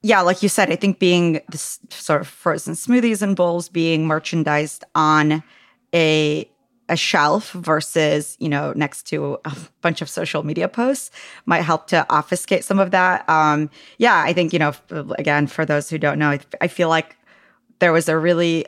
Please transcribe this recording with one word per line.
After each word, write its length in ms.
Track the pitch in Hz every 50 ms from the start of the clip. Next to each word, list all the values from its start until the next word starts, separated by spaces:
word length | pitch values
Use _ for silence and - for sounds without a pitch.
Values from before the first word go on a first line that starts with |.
| -
Yeah, 180 | 214 214 185
like 220 | 180 180 185 - 208
you 60 | 196
said, 220 | - 220 190 156
I 40 | -
think 240 | - 202 196 180 -
being 420 | 190 175 180 175 175 170 156 - - -
this 300 | - - - - - - - -
sort 320 | - - - - 151 143
of 60 | 151
frozen 480 | - - - - 175 156 165 - - 165
smoothies 480 | - - 247 247 247 233 233 220 190 208
and 120 | 196 190
bowls 340 | 180 175 175 170 175 170 -
being 360 | - 170 165 165 165 156 160
merchandised 800 | 156 156 160 - - 175 165 147 151 147 147 156 151 - - - _ -
on 480 | 165 156 156 156 151 151 151 151 156 - _ _ _ _ _ _ _ _ - -
a, 520 | 170 160 156 156 156 151 147 151 156 - _ _ _ _ _ _ _ _
a 80 | - 165
shelf 580 | 156 - - - 160 147 151 170 220 - - -
versus, 840 | 180 170 160 156 156 - - - 165 156 147 147 151 147 - - -
you 80 | -
know, 240 | 151 143 143 151 143 -
next 320 | 147 151 143 - - -
to 320 | - 156 151 147 143 - - -
a 120 | 151 139 - 160 - _ _
bunch 220 | - 170 165 - 156
of 60 | -
social 340 | - - 165 - - 147 156
media 240 | 151 156 165 175
posts 420 | 185 - 233 240 262 277 - - - _ - - - - - -
might 140 | - 170 165
help 260 | 170 160 165 160 -
to 180 | - 180 160 - -
obfuscate 520 | 156 151 151 - - - - - 196 175 -
some 140 | - 196
of 140 | 196 190 180
that. 360 | 196 185 185 185 180 - -
Um, 440 | - 160 156 156 151 147 151 151 147 _ - - - -
yeah, 240 | - 226 240 202 165
I 120 | 151 - 170
think, 200 | 180 170 160 170
you 60 | 160
know, 80 | 151
f-, 160 | 147 143 - _ - 175 151 139 151 -
again, 300 | - 139 151 147 147 147
for 180 | 139 - - 160
those 240 | 156 151 147 143 -
who 80 | 160
don't 220 | 151 147 143 143 151
know, 100 | 151 147
I, 100 | 143 143 - - - -
I 60 | -
feel 200 | 170 - - 175
like 300 | 160 165 160 - - - _ _ _ _ _ _ _ _ _ _ _ _ -
there 120 | 180 170
was 160 | 160 165 160
a 80 | 170 160
really 520 | 160 160 175 170 170 175 170 165 160 -